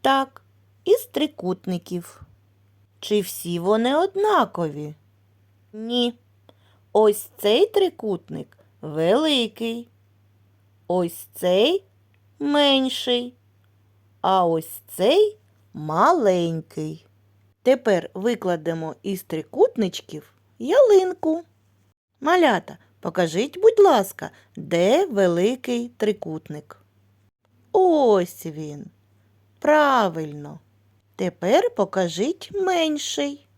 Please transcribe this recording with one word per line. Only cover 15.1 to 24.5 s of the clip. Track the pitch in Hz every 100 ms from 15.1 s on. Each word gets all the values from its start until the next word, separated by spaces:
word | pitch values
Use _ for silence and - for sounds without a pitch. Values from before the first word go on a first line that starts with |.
| 349 427 - _ _ _
маленький. | - 151 156 247 349 214 180 170 165 156 - 156 160 _ _ _ _ _ _ -
Тепер | 262 247 185 -
викладемо | 190 214 233 185 170 156 165 160 -
із | 196 185
трикутничків | - 160 - 262 453 - 190 - - 151 - _ _ _
ялинку. | 240 466 508 403 370 339 320 320 339 _ _ _ _ _ _ _
Малята, | 285 359 320 190 - - _ _
покажіть, | - - 170 160 277 359
будь | 427 453
ласка, | 392 262 190 - - _ _